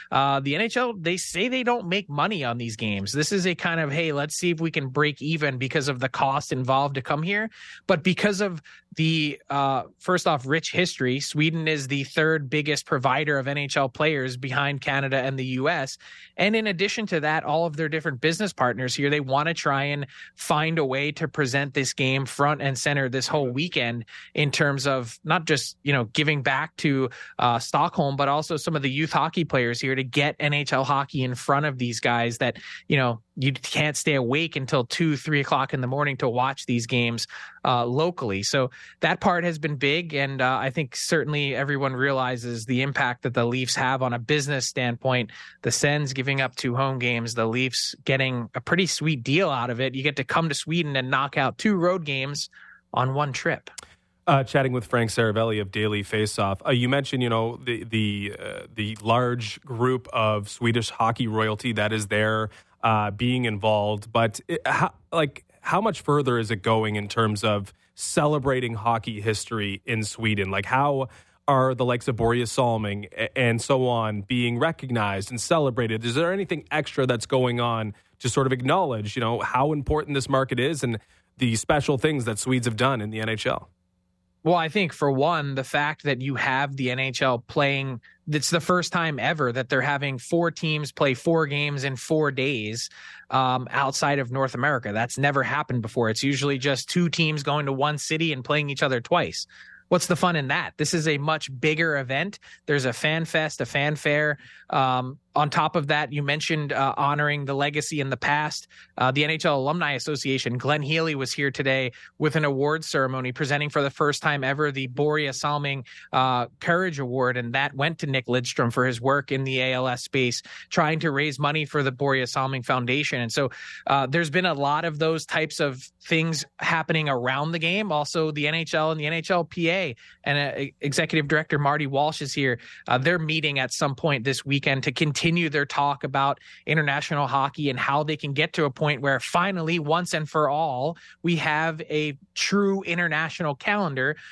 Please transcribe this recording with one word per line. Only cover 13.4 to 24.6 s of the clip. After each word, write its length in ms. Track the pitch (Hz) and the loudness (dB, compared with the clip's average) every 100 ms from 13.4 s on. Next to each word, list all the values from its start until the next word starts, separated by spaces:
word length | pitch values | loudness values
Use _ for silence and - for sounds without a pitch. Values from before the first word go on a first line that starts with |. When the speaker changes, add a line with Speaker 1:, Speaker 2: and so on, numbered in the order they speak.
| 131 | 0
Speaker 1:
N 100 | 143 | -4
H 180 | 143 151 | -2 0
L 120 | 135 | 0
players 480 | - 156 147 127 123 | 2 0 0 -2 -6
behind 440 | 123 131 143 139 | -4 0 0 -2
Canada 380 | - 139 135 131 | -2 0 0 0
and 200 | 131 135 | 0 -2
the 80 | 131 | -4
U 220 | 127 143 | 0 0
S. 300 | 170 135 - - - - - | 0 -2 -8 -18 -20 -12 -2
And 180 | 190 | 0
in 120 | 220 214 | 2 0
addition 400 | 170 202 - 208 | 0 -2 -2 -2
to 140 | 165 | -2
that, 240 | 151 156 | 0 0
all 200 | - 156 | 0 0
of 120 | 170 147 | 0 -2
their 120 | 160 | -4
different 320 | 160 151 127 | -2 -4 0
business 320 | 156 165 202 | 0 0 -2
partners 420 | - 123 110 127 | 0 0 2 -2
here, 140 | 135 143 | 0 2
they 120 | 147 | 0
wanna 340 | 131 135 156 | 2 0 0
try 300 | 165 151 139 | 0 0 0
and 220 | 143 143 139 - - | 0 -4 -6 -12 -20
find 440 | - - 151 160 160 | -8 0 2 2 2
a 60 | |
way 260 | 135 135 147 | 2 0 -2
to 140 | 151 156 | -4 -4
present 480 | - 135 139 139 | -2 0 0 0
this 180 | 139 131 | 0 -2
game 320 | - 131 135 | 0 2 2
front 380 | 131 - 143 147 | -2 0 2 2
and 160 | 139 127 | -2 -2
center 300 | 151 143 131 | 0 0 0
this 180 | 131 - | -2 0
whole 220 | 156 131 | 0 0
weekend 560 | 123 175 156 120 117 110 - - | -2 -2 0 -2 -2 -8 -14 -8
in 160 | - 147 | -2 0
terms 360 | - | 2